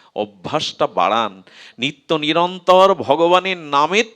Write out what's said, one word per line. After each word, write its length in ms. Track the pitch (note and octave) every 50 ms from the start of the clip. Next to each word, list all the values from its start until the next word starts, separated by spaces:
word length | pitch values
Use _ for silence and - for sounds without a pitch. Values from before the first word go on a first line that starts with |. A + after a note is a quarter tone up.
| _ _ -
অভ্যাসটা 720 | - G#2+ - - _ - - D3 D#3 D3 - - - D3+ C#3+
বাড়ান। 560 | G#2 F#2 F2 F#2+ G#2+ A2+ A2+ G#2 F#2+ F#2+ F#2 _ - - - - - -
নিত্য 360 | A#2 C#3+ D3+ _ _ - E3+
নিরন্তর 800 | D#3 D3+ D3+ D#3 E3 F3 F3+ F#3 F#3 F3 F#3 F3+ F#3 F#3+ G3 G3
ভগবানের 640 | D3 A#2 A#2+ C#3 D#3+ E3+ E3+ F3+ F3+ F3+ F#3+ F#3 F3
নামের 480 | D#3+ D3 C#3+ C#3+ D3 D#3 F#3 G#3+ A#3 A3 -